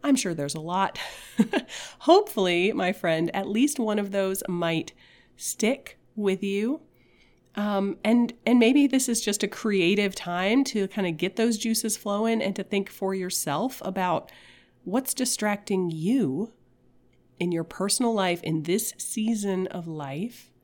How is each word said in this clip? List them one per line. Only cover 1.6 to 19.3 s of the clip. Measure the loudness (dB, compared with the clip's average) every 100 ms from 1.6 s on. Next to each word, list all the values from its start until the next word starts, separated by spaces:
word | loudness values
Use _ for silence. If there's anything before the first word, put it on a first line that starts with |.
| -4 -14 -16 -4
Hopefully, | 6 6 6 0 2 4 2
my | 2 -2
friend, | 0 0 0 0
at | -2 -2
least | 2 2 2
one | 0 0
of | 0
those | 0 0 -2 -4
might | -2 0 0 -4 -14 -20 -20 _ _
stick | -10 -2 0 0 -6 -20 _
with | -2 0 0
you. | 0 0 0 -2 -8 _ _ _ _ _ _ -4
Um, | -2 0 -2 -2
and, | 2 4 2 -2 2
and | 6
maybe | 6 6 4
this | 4 2
is | 0
just | 0 -2
a | -2
creative | -2 0 4 4 4 2
time | -2 -6 -2 2 2
to | 2 0 -2
kind | -2 -2
of | 0
get | -2
those | 0 0 0
juices | 0 0 -2 -4
flowing | -2 0 0 0
and | 0
to | -4
think | -2 -2 -2
for | -4 -4
yourself | -2 -4 -4 -2 -2 -2 -4
about | -6 -2 0 0 -4 -20 -20 -20 _ _
what's | -4 -2 -2
distracting | -4 -2 -2 -2 -4 -2 0 0
you | -2 0 2 2 -2 -6 _ _ _ _ _ _ _ _ _
in | -2
your | -2
personal | -4 -6 -2 2 2
life, | 2 0 0
in | -2 -2
this | 0 -2 -2 -8
season | -8 -2 -2